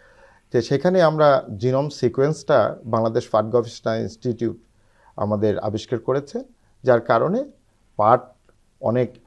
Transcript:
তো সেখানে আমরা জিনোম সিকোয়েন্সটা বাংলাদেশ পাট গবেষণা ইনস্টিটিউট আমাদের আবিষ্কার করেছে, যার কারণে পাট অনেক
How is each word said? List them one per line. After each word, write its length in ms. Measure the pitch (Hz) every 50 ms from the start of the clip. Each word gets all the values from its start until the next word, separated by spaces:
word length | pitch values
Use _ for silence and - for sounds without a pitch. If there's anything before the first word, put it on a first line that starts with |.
| _ _ _ _ - - _ _ _ _
তো 100 | - 123
সেখানে 400 | 117 - 139 135 139 180 185 185
আমরা 420 | 170 156 156 156 151 147 139 131 - 123 107 98
জিনোম 320 | 107 123 131 135 143 147
সিকোয়েন্সটা 840 | 143 - 131 120 117 135 135 147 156 151 - - 151 120 101 - - - -
বাংলাদেশ 440 | 113 113 113 113 113 113 123 113 -
পাট 140 | - 110 107
গবেষণা 520 | 110 120 120 117 117 - - - 120 113 113
ইনস্টিটিউট 600 | 110 98 - - - 131 113 113 117 113 - - _ _ _ _ _ _ _ _ _ _ _
আমাদের 440 | - 107 104 107 104 104 107 98 92
আবিষ্কার 400 | - 107 101 107 - - 131 113
করেছে, 400 | - - 131 143 143 - - 240 262 - _ _ _ _ _ _ -
যার 180 | 127 123 117
কারণে 440 | 113 - 120 117 123 151 196 254 294 285 - _ _ _ _ _ _ _ _ -
পাট 240 | 104 107 123 127 - - - _ _ _ _ _ _ _ _ -
অনেক 320 | - 113 113 123 123 113 - - _